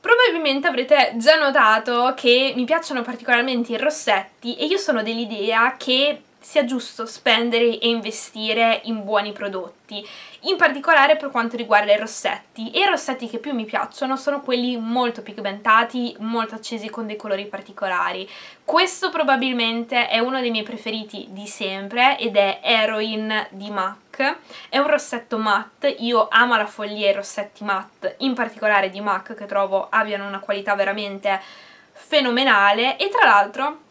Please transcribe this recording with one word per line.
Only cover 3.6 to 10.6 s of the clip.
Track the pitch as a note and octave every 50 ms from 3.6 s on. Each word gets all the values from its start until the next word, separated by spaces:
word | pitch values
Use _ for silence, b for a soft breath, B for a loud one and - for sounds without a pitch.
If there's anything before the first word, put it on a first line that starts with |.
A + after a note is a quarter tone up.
| A#3+ A#3
i | A3+
rossetti | G#3+ - D4+ D4 - - - G#3 F#3+ - - _ _ - A#3+ A#3+
e | - C#4+
io | D4+ F#4 G4
sono | - - C#4 A3+
dell'idea | G#3+ A3 A3+ A3+ A#3+ G#3 A3+ G#3 G3 G#3 A3+ A3+ A#3 B3+ B3+
che | - - C4 B3+ B3+ C#4 D4 D4 D4 _ _ _ _
sia | - - - D#4 C#4
giusto | A#3+ C4 B3 A#3+ - - - A3+
spendere | A3+ - - _ B3 A3+ A3+ A#3 A#3+ A#3 A3+ A#3+ A#3 A3+ -
e | - A#3
investire | A#3 A#3 G#3 A3 G#3+ - - - - A3 G#3+ G#3+ G#3+ A3+ A3+ A3+ A3+ - -
in | A3+ A3+ G#3+ G3+
buoni | G3 G#3+ G3+ G#3 G#3
prodotti, | G#3 - G#3 G3+ F#3+ F#3+ F3+ - - _ _ _ G#3 G#3 G#3 B B B B B B B
in | - D4+ G4
particolare | F4